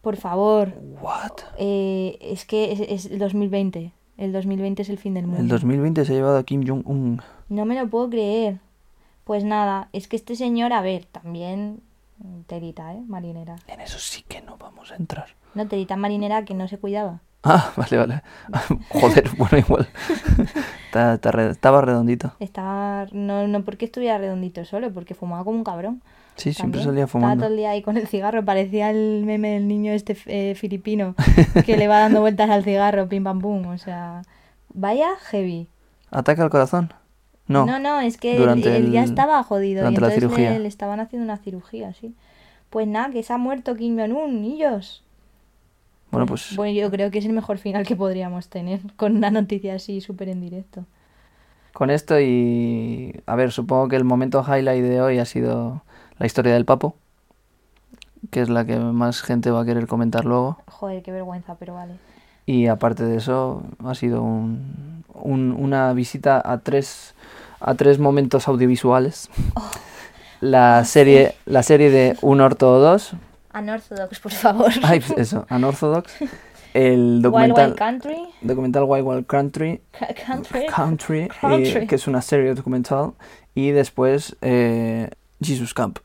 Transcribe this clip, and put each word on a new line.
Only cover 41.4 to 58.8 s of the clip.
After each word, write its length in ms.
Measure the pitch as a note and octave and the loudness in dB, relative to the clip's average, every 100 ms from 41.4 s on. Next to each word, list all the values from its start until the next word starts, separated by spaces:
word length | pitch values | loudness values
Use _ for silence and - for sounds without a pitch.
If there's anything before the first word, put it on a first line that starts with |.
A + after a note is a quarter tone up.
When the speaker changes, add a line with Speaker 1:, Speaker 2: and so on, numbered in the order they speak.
| G#3 F#3 - A3+ G3+ | -10 -14 -14 -14 -14
Speaker 1:
sí. 220 | F3+ A3+ A#3 _ _ _ _ _ | -14 -18 -20 _ _ _ _ _
Pues 180 | A3 A3 | -4 -4
nada, 220 | G#3+ C4 | -2 -4
que 120 | B3 | -6
se 100 | A3+ | -6
ha 60 | B3 | -4
muerto 380 | B3 C4+ B3 A#3+ | -4 -4 -6 -4
Kim 200 | A#3 A3+ | -4 -2
Jong-un, 420 | G#3+ B3+ D#4 A#3+ | -2 -4 -4 -4
niños. 640 | G#3+ D4+ D4+ A3 F#3 - _ _ _ _ _ _ _ _ _ _ _ | -6 -2 -2 -2 -8 -20 _ _ _ _ _ _ _ _ _ _ _
Speaker 2:
Bueno, 160 | B2 B2 | -4 -2
Speaker 1:
Pues, 180 | A#2+ - | -4 -10
Speaker 2:
pues 80 | G3 | -6
Speaker 1:
bueno, 160 | G#3 | -4
yo 180 | G#3 G3+ | -2 -2
creo 200 | G3 G3+ | -2 -4
que 80 | G3 | -4
es 80 | G#3 | -4
el 60 | |
mejor 260 | A3+ A3 G3+ | -4 -4 -8
final 280 | G#3 G3 G3 | -6 -6 -4
que 100 | G3+ | -2
podríamos 520 | F#3+ F#3 F#3 F3+ F3 | -2 -4 -6 -10 -12
tener 320 | F#3 F3 F#3+ G3 _ | -10 -8 -8 -10 _
con 200 | G#3 G#3+ | 0 2
una 140 | G#3 | 2
noticia 440 | G#3+ G3+ G3+ G3 | 0 -2 -4 -6
así 260 | F#3+ F#3 G3 | -10 -8 -10
súper 280 | F#3+ F#3+ F#3+ | -10 -12 -10
en 100 | F#3 | -10
directo. 440 | F3 F3+ F#3 - F3+ _ _ _ _ _ _ _ _ | -10 -14 -16 -18 -20 _ _ _ _ _ _ _ _
Speaker 2:
Con 160 | - C3+ | -4 0
esto 280 | D3 - D3+ | 0 2 2
y, 1000 | C3+ B2 A#2+ A#2 A#2 A#2 A2+ A#2 B2+ - - | 4 2 2 0 -2 -2 -4 -8 -10 -14 -6
a 100 | A#2 | -2
ver, 160 | B2+ | 0
supongo 360 | A#2+ A#2+ C3 C3 | -2 -2 0 2
que 80 | C3 | 2
el 80 | |
momento 380 | B2+ B2+ C3 C3+ | 2 2 2 0
highlight 400 | C#3 C#3 C3 B2+ | 0 0 2 0
de 180 | B2 B2+ | 2 2
hoy 160 | C3 B2+ | 2 0
ha 60 | |
sido 580 | A#2+ B2 A#2+ A#2+ A#2 C3+ _ - _ _ | -2 -2 -2 -2 -4 -8 _ -20 _ _
la 80 | A#2 | -4
historia 280 | - A#2+ | 0 2
del 100 | A#2+ | 2
Papo, 300 | A#2+ C3 D3 - _ _ _ _ _ _ _ _ _ - - _ A3 | 4 2 2 -8 _ _ _ _ _ _ _ _ _ -20 -20 _ -6
que 100 | - | -2
es 80 | A#2+ | 0
la 160 | A#2 | 0
que 140 | A2+ | 0
más 420 | A#2 | -2